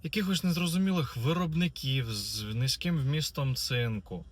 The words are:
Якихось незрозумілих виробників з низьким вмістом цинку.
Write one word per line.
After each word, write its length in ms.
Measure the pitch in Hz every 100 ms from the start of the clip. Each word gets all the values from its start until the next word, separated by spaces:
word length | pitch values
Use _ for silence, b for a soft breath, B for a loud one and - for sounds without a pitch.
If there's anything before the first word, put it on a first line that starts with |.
Якихось 400 | 160 208 196 185
незрозумілих 720 | 185 170 175 170 190 180 131 123
виробників 960 | 120 165 175 156 175 - 135 131 117
з 300 | 104 101 107
низьким 540 | 107 110 131 - 175 165
вмістом 580 | 131 151 147 - 135 127
цинку. 680 | - 123 120 107 - 90 -